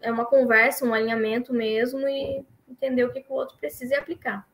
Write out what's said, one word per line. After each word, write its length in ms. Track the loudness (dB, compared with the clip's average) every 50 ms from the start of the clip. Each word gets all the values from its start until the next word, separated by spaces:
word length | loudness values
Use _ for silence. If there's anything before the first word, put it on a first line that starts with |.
é 100 | -4 -2
uma 140 | -2 -2 0
conversa, 600 | 4 4 4 6 6 6 6 6 4 2 0 -2
um 80 | 0 0
alinhamento 580 | 0 0 0 0 0 0 0 0 -2 -2 -2
mesmo 560 | -2 -2 0 0 0 0 0 0 -2 -2 -2 -2
e 380 | -2 -2 -4 -4 -6 -8 -10 _ _ _ _ _
entender 340 | -10 _ -4 -2 0 0 0
o 80 | 0
que 100 | -2 -8
que 100 | -10 _
o 40 | -6
outro 220 | -6 -6 -6 -8 _
precisa 380 | -10 -10 -8 -8 -4 -2 -2
e 20 | -2
aplicar. 500 | -2 -6 -12 -8 -6 -8 -8 -8 -10 _